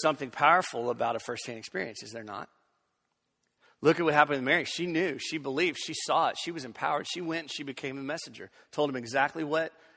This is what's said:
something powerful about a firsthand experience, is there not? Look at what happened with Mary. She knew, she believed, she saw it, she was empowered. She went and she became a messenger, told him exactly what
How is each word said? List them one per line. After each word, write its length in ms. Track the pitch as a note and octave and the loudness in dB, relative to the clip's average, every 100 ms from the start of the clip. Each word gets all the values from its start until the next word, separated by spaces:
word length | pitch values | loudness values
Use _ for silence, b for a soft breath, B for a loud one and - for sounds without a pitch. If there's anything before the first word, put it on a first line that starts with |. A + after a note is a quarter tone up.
something 280 | D#3 C#3 C3 | 0 0 -6
powerful 600 | - C#3+ F3+ - B2 A#2+ | 4 6 6 4 -2 -2
about 260 | A#2+ A#2 A2+ | 0 0 -2
a 20 | |
firsthand 400 | - A#2 - A2+ | -4 -8 -8 -10
experience, 440 | - A2 A#2 G#2 | -10 -8 -8 -8
is 100 | G#2 | -12
there 100 | A#2 | -12
not? 260 | G#2+ G2+ - _ _ _ _ _ _ _ _ _ _ _ b b | -10 -10 -12 _ _ _ _ _ _ _ _ _ _ _ b b
Look 180 | C#3+ E3 | 4 6
at 60 | |
what 100 | D#3+ | 6
happened 220 | D3 D3 C#3 | 6 6 4
with 80 | |
Mary. 200 | B2+ E3+ | 2 2
She 220 | C3+ - F3 | 2 -4 -2
knew, 320 | E3 F#3 C3+ | 0 0 -2
she 200 | - D#3+ | -6 -6
believed, 400 | C#3 C3+ F3 C3+ | -4 0 0 -2
she 120 | - | -6
saw 340 | D3+ - D3 C#3+ | -6 0 2 2
it, 80 | - | 0
she 120 | - | -6
was 140 | E3 | -8
empowered. 420 | B2+ - C#3 D3+ D#3 | -10 -4 -2 0 -2
She 120 | F3 | -6
went 220 | E3 E3 | -4 -4
and 80 | D3 | -6
she 120 | - | -8
became 340 | C#3 B2+ C#3 C3+ | -8 -8 -8 -6
a 60 | |
messenger, 480 | C3+ D#3+ C3 A#2 G2 b b | -6 -6 -8 -14 -18 b b
told 200 | - D3 | 0 0
him 60 | C3 | 0
exactly 460 | A#2 C3+ C#3+ E3 | 0 2 2 0
what 300 | D3 D#3 D#3+ - b | 0 0 0 -6 b